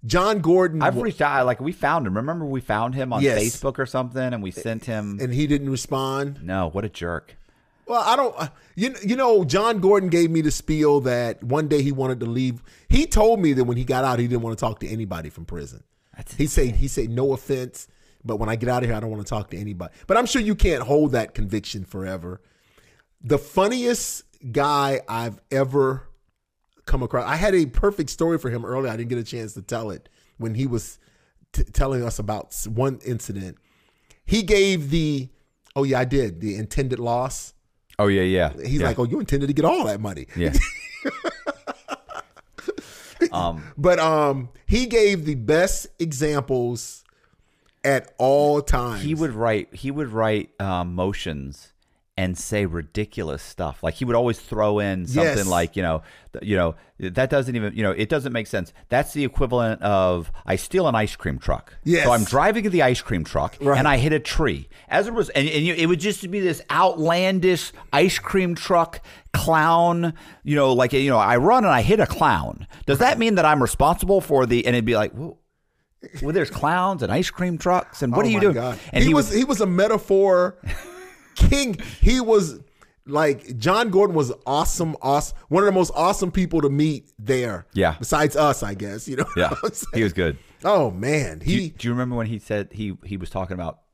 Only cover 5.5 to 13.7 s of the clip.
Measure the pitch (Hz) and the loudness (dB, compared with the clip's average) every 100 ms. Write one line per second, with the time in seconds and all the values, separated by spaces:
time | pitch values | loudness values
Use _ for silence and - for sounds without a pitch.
5.5 | 143 139 131 - 135 135 135 143 139 87 | 0 0 -6 -4 -4 -2 -4 -6 -8 -6
6.5 | 95 87 90 104 - 85 85 _ - - | -4 -2 -4 -6 -8 -8 -8 _ -20 -20
7.5 | _ _ _ - 233 202 254 262 - 156 | _ _ _ -4 -2 2 2 0 -2 -10
8.5 | - _ - 233 262 196 247 262 220 165 | -10 _ -6 -4 -4 -4 0 4 4 4
9.5 | 165 220 226 180 202 185 170 170 165 151 | 2 2 2 4 4 4 2 2 2 0
10.5 | - - 156 151 143 127 123 120 - 117 | -2 -2 2 4 4 2 -2 -2 -6 -4
11.5 | 143 156 147 139 135 131 127 117 117 131 | -2 2 2 2 0 -2 -2 -4 -2 -2
12.5 | 120 - _ _ 139 320 208 214 226 165 | -4 -12 _ _ 4 4 4 4 4 4
13.5 | 131 123 | 2 2